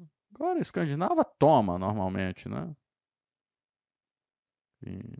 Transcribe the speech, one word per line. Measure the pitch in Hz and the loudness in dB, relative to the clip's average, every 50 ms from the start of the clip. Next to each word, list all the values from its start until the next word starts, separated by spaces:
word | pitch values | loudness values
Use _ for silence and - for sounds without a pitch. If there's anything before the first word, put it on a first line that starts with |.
| 170 151 _ _ _ _ 208 | -18 -20 _ _ _ _ -10
agora | - 302 359 359 320 | -6 -4 -2 -2 -2
a | |
escandinava | 170 - - 185 170 147 139 156 185 269 349 320 - | -2 -4 -2 -2 -2 -2 -2 -2 -2 0 2 0 0
toma | - - - 131 151 156 127 104 92 87 92 | 0 2 4 6 8 8 8 6 4 0 0
normalmente, | 95 98 107 107 92 92 95 95 95 92 92 - - | -2 -2 -2 0 -2 -2 0 -2 -2 -2 -4 -6 -8
né? | 98 107 135 160 170 147 - _ _ _ _ _ _ _ _ _ _ _ _ _ _ _ _ _ _ _ _ _ _ _ _ _ _ _ _ _ _ _ _ _ _ _ _ _ _ _ - - | -8 -6 -6 -6 -8 -10 -14 _ _ _ _ _ _ _ _ _ _ _ _ _ _ _ _ _ _ _ _ _ _ _ _ _ _ _ _ _ _ _ _ _ _ _ _ _ _ _ -16 -14
E, | 98 95 95 - - - | -12 -12 -12 -12 -14 -14